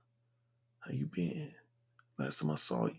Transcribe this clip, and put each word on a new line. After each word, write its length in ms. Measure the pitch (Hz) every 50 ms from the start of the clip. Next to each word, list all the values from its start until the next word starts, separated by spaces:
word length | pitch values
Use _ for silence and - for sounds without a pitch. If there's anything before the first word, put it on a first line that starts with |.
| _ _ _ _ _ _ _ _ _ _ _ _ _ _ _ _
How 100 | - -
you 140 | - 135 143
been? 480 | 156 - 180 175 165 - - 151 143 - - - - _ _ _ _ _ - - _ _
Last 240 | - 69 67 - -
time 100 | - 76
I 40 | 76
saw 320 | - - - - 58 -
you, 80 | 107 -